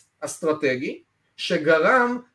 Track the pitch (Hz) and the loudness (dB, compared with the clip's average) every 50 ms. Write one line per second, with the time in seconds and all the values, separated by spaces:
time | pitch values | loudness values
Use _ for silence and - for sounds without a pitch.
0 | _ _ _ _ - 139 - - - 156 151 151 147 135 127 123 139 196 285 359 | _ _ _ _ -12 -12 -10 -4 -2 -2 -2 0 0 -2 -2 -2 -4 -8 -8 -10
1 | - _ _ _ _ _ _ - - - 185 160 147 156 160 160 160 202 254 254 | -16 _ _ _ _ _ _ -12 -6 -4 -2 0 2 2 2 4 4 4 4 4
2 | 240 240 247 247 - _ | 2 0 -2 -6 -10 _